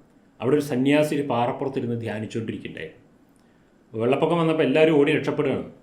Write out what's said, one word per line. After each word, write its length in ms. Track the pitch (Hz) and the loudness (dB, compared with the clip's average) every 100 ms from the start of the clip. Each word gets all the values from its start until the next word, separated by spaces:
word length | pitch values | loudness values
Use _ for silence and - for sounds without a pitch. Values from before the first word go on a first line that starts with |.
| _ _ _ - | _ _ _ -8
അവിടെ 160 | 120 147 | 0 0
ഒരു 80 | |
സന്യാസി 500 | 143 127 135 147 151 | 0 0 2 2 2
ഒരു 80 | 143 | 0
പാറപ്പുറത്തിരുന്ന് 800 | 139 120 120 131 151 147 120 117 | -2 -2 -2 -2 -6 -4 -4 -4
ധ്യാനിച്ചുകൊണ്ടിരിക്കുന്നുണ്ടായിരുന്നു. 2000 | 110 104 110 117 107 98 - - 78 - _ _ _ _ _ _ _ _ _ 113 | -6 -8 -8 -8 -8 -10 -12 -14 -14 -16 _ _ _ _ _ _ _ _ _ -4
വെള്ളപ്പൊക്കം 360 | 120 135 160 170 | 0 2 2 2
വന്നപ്പോൾ 240 | 160 156 | 2 2
എല്ലാവരും 340 | 135 147 156 151 | 2 4 6 6
ഓടി 160 | 143 | 4
രക്ഷപ്പെടുകയാണ്, 600 | 143 147 143 139 - - - | 2 0 -2 0 -2 -6 -14